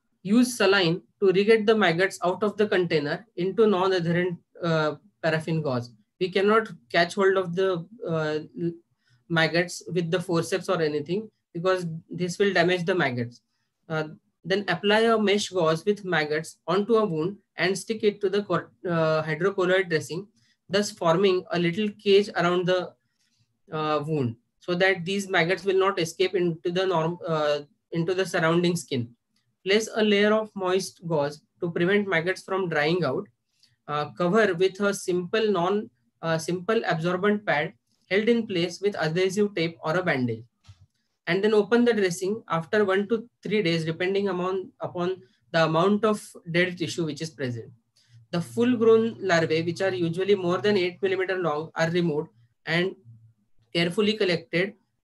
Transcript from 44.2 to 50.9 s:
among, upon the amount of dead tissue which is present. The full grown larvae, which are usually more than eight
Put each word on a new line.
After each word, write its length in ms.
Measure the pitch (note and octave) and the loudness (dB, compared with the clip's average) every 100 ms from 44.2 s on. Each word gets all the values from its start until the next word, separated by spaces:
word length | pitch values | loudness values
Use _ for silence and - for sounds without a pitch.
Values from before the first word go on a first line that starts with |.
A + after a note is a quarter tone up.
| G3+ | -2
among, 420 | F3+ F3+ F#3+ F#3 - | -2 -4 -4 -8 -10
upon 400 | D#3+ F3+ F3 F#3 - _ _ | -10 -4 -4 -6 -12 _ _
the 140 | E3 | 0
amount 400 | D#3+ D#3+ F#3 G#3 | 2 2 2 2
of 200 | G#3+ G#3+ - - - | 2 -2 -6 -18 -4
dead 260 | E3 F3+ F3+ | 0 0 -2
tissue 260 | D#3+ - | -6 -4
which 160 | D#3+ D3 | -4 -6
is 100 | D#3+ | -10
present. 420 | - B2+ A#2 A2 - _ _ _ - _ | -6 -6 -6 -12 -20 _ _ _ -20 _
The 100 | F3 | -6
full 360 | E3+ - A#3+ A#3+ | -4 0 2 4
grown 400 | A3+ A3+ A3+ - | 6 6 4 -2
larvae, 440 | F#3+ E3+ D#3+ D#3 | 0 2 2 0
which 180 | E3 E3+ | -2 -2
are 120 | F#3+ | -2
usually 440 | F#3 E3+ E3 F#3+ G3+ | 0 -2 -2 2 2
more 220 | F3 F3+ | 2 0
than 180 | G#3 G#3 | 2 2
eight 260 | F3+ | 0